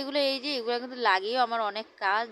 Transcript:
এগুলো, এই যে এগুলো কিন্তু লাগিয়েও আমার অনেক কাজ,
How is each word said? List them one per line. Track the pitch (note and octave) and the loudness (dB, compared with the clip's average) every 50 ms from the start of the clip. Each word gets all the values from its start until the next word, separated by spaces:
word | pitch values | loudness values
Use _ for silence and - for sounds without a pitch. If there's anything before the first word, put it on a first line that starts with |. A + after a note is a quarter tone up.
এগুলো, | C#4 C#4 C#4 C#4+ C#4 C4+ | 0 0 0 0 2 2
এই | C4+ C4 B3 | 0 -2 -2
যে | D4 C#4+ B3 | -4 -4 -2
এগুলো | A3 A#3 A#3+ A#3+ B3+ | -2 -2 -2 -2 -4
কিন্তু | B3 B3+ B3 A#3 G#3 | -6 -4 0 4 4
লাগিয়েও | F#3 F#3+ F#3+ A3 B3 B3+ A#3+ | 4 4 2 0 0 2 2
আমার | A3+ A#3 A3+ | 2 0 -2
অনেক | A3 G3+ G3+ A3 A3 - - - | -2 -2 -4 -6 -8 -10 -8 -2
কাজ, | G#3 F#3+ G3+ A3 A#3+ A3+ | 0 2 2 2 0 -2